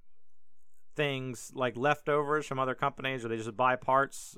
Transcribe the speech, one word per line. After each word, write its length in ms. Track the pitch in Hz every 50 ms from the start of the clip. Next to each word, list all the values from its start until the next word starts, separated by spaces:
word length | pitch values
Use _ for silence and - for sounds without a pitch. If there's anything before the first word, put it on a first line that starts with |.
| - - - - - - - - - - - - - - - - - - -
things 560 | - 147 143 139 131 131 131 120 - - - -
like 220 | 131 127 123 110
leftovers 680 | 117 127 147 147 - - 156 147 151 147 143 151 156 147
from 140 | - 139 131
other 160 | 131 131 127
companies, 500 | - 147 139 - - 131 131 131 123 113
or 40 | 117
they 80 | 117
just 200 | 113 110 117 107
buy 200 | 101 127 127 127
parts, 600 | 123 - - 131 135 139 135 - - - - -